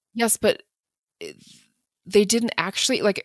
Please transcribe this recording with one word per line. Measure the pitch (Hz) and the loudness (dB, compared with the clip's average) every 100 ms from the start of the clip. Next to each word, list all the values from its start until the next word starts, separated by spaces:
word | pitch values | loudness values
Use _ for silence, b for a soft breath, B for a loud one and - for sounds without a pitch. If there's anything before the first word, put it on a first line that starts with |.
| _ | _
Yes, | 226 226 - | -2 0 2
but | 214 - _ _ _ _ _ - | 0 0 _ _ _ _ _ -18
it, | 80 - - - _ _ _ _ | -18 -18 -20 -20 _ _ _ _
they | - 202 | 0 2
didn't | 196 233 226 - | 4 2 -2 -4
actually, | 175 - - 254 | -6 -4 -2 0
like, | 208 190 | 0 -2